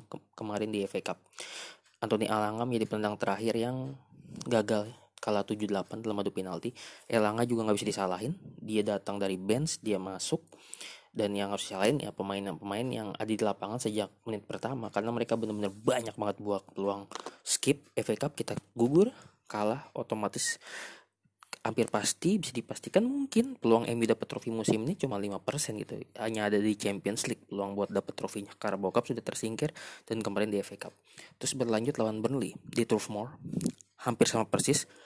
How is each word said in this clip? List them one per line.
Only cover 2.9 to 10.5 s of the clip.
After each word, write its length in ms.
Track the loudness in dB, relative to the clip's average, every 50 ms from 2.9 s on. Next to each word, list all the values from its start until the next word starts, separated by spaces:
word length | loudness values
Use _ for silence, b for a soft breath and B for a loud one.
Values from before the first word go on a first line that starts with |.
penendang 240 | 0 2 2 0 0
terakhir 400 | 0 0 0 0 0 0 0 0
yang 400 | 2 0 0 -2 -4 -6 -6 -10 -12 -16 _ -20 -20 -20 -16 -14 -10 -2
gagal 480 | 2 2 4 4 4 2 0 0 -2
ya, 40 | -8 -16 -20 _ _ -6 -2
kalah 240 | 0 2 2 2
tujuh 240 | 0 -2 -2 0 0
delapan 320 | 0 0 -2 -4 -6 -6 -4
dalam 160 | -2 -2 0
adu 160 | -2 -2 -2
penalti. 400 | -4 -4 -4 -4 -4 -6 -6 -8 B B B B B B
Elanga 400 | B 4 4 4 4 4 2 2
juga 160 | 2 2 2 4
nggak 160 | 2 2 2
bisa 80 | 2
disalahin, 480 | -2 0 0 0 0 0 0 -2 -4 -4 -6 -8 -18 -16 -12
dia 240 | -6 -2 0 2 2
datang 400 | 2 0 0 -2 -2 -2 0 0
dari 160 | 0 -2 0
bench, 400 | 0 0 2 2 2 -2 -2 -4
dia 160 | -2 0 0
masuk, 480 | 0 -2 -4 -6 -6 -4 -2 -2 -2 -4 -6